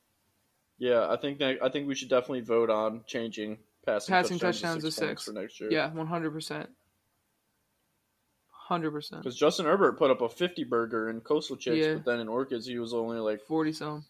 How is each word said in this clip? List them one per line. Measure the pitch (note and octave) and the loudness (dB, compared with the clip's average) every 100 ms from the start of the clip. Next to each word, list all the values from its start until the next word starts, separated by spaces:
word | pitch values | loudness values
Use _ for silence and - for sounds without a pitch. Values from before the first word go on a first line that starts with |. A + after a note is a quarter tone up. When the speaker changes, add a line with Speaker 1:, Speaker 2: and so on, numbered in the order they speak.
| _ _ _ _ _ _ _ _ | _ _ _ _ _ _ _ _
Speaker 1:
Yeah, | B2 A#2+ F2 | 2 4 4
I | A#2+ | 0
think | C#3+ C#3+ | -2 -2
that, | C3+ C3 | 0 0
I | C3 | 0
think | C#3+ C#3+ | 0 -2
we | C3+ | -4
should | B2+ | 2
definitely | B2+ B2 C3 | 2 2 -4
vote | A2+ A#2 A2+ | 0 2 4
on | G#2+ A2 A2+ - | 4 2 -2 -6
changing | B2+ A2+ G#2+ G#2+ G#2+ _ _ - | -6 -6 -6 -8 -8 _ _ -2
passing | G#3+ - | -2 2
Speaker 2:
Passing | F#3 F3+ F3 | 2 4 2
Speaker 1:
touchdowns | F3+ F3 | 0 0
Speaker 2:
touchdowns | E3+ D#3+ | -2 -2
Speaker 1:
to | D#3 | -4
Speaker 2:
to | |
Speaker 1:
six | D#3 D3+ | -2 -4
points | - - | -4 -8
Speaker 2:
six. | G#2+ | -8
Speaker 1:
for | |
next | G2+ - | -10 -8
year. | G#2+ | -2
Speaker 2:
Yeah, | D#3 D3+ | 0 0
one | D#3+ D#3+ | -4 -6
hundred | E3+ D#3+ | -4 -4
percent. | D#3 D3+ D3+ D#3 _ _ _ _ _ _ _ _ _ _ _ _ _ _ _ _ _ _ | -6 -8 -8 -10 _ _ _ _ _ _ _ _ _ _ _ _ _ _ _ _ _ _
Hundred | - - F3 D#3 | -20 -6 -4 -2
percent. | D3 D3 - | -4 -8 -10
Speaker 1:
'Cause | C3 A#2 | -10 2
Justin | C#3+ F3+ D#3 | 4 4 2
Herbert | F#3+ D#3+ A#2+ | 6 6 6
put | C#3+ | 4
up | B2+ | 4
a | A#2+ | 2
fifty | - F3 F3 | -2 -4 -2
burger | B2 A#2+ A#2 A#2 A2 | -2 0 0 -2 -2
in | A2+ | -4
Coastal | - D3+ D#3 - | 0 0 0 -6
Chicks, | - D#3+ D#3 | 0 2 2
Speaker 2:
Yeah. | D#3 | 0
Speaker 1:
but | C#3+ | 0
then | A#2+ | -2
in | A2+ | -2
Orchids | A#2 C3+ B2 B2 | -2 -2 -4 -4
he | A#2+ | -6
was | A#2 | -4
only, | A#2 A2+ A#2 | -2 -2 -2
like, | A2 G#2+ | -2 -2
Speaker 2:
Forty | - D#3+ D#3 | -2 0 0
some. | D#3 D3+ D3+ D3+ | -2 -6 -8 -10